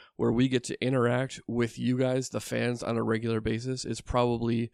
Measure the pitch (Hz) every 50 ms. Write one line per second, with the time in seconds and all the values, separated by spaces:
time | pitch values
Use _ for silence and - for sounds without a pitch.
0 | - - _ - 117 117 113 120 131 131 127 123 - - - - 113 127 135 127
1 | 120 120 123 127 135 131 - - - - 117 120 117 113 - 120 120 120 127 127
2 | 131 127 127 131 127 - - 107 - - 120 117 117 120 123 117 - - 117 113
3 | 113 110 110 110 117 113 113 110 110 110 113 113 123 131 131 127 - - 117 -
4 | - - - 123 123 120 120 117 117 117 117 113 117 113